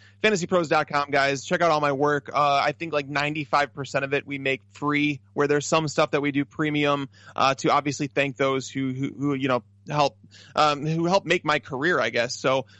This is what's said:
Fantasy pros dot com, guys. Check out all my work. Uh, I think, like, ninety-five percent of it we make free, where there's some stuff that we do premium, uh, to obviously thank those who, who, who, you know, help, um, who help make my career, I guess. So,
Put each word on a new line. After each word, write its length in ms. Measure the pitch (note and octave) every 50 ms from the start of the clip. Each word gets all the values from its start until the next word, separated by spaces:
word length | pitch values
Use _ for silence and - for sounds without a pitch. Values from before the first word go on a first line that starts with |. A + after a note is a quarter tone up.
| - - _ _
Fantasy 240 | - A3 G#3+ E3+ F3
pros 220 | - F#3+ F3+ E3+ C3+
dot 180 | D#3+ D#3 D3
com, 240 | - D3+ C#3+ C#3+ C#3+
guys. 340 | C#3 C#3 C#3 C#3 C#3 C3 -
Check 160 | - F3+ E3
out 120 | F3 E3
all 80 | D#3 D3+
my 100 | D3 C#3+
work. 380 | C#3 C3 D3 D3 D3 C#3+ - -
Uh, 280 | - C#3 D3 C#3+ C#3+ C#3 G#2
I 60 | D3
think, 200 | D3 - E3+ E3
like, 160 | D3 D3 C#3+ C3+
ninety-five 680 | C#3+ C#3+ C#3+ D3 D3+ D#3 C#3+ - D#3 C#3+ C#3+ B2 -
percent 300 | D3+ C3+ - - C3+ C3+
of 100 | C3+ C#3+
it 100 | C3+ -
we 140 | C#3+ C#3 C#3
make 240 | C3+ C#3 C3+ - - _ -
free, 460 | - D3 D3 D3 D3 D3 D3 C#3+ C3+ - _
where 160 | _ - C#3+ C#3+
there's 180 | D3 D3 C#3
some 220 | - E3+ D#3+ D#3+ C#3+
stuff 240 | - - D#3 -
that 80 | - C#3+
we 100 | C#3+ C#3+
do 140 | C3+ C#3+ C#3
premium, 640 | - - - D#3 D3+ D3+ D3 D3 C#3+ C#3+ C#3+ C#3 C3+ - - - - -
uh, 200 | - C3 C3+ C3+
to 160 | - - C#3+
obviously 340 | C#3 C#3+ C#3 D3 C#3 - D3+
thank 300 | C3+ - C#3+ C#3 C#3 C3
those 340 | - C3+ C3+ C3+ C3 B2 -
who, 220 | - C3+ C3+ C3
who, 220 | B2+ C3 C#3 - - -
who, 160 | C#3 C#3+ C#3
you 140 | C3 C3+ C3+
know, 160 | B2+ B2 - _ _ _ _ -
help, 280 | D3 D3 C#3+ C#3 - _ - - - - - - -
um, 320 | - D3+ D3 D3 C#3+ C#3+
who 200 | D#3 D#3+ E3 E3
help 180 | E3+ F#3+ G3+ -
make 200 | D3+ F3+ F3+ -
my 140 | D#3 D3+ D3
career, 400 | - - C3+ B2+ C#3+ F3+ F3+ C3
I 120 | A2+ A#2
guess. 260 | A#2 A#2+ A#2 B2+ -
So, 300 | - - C3+ C3 C3+ B2+ - -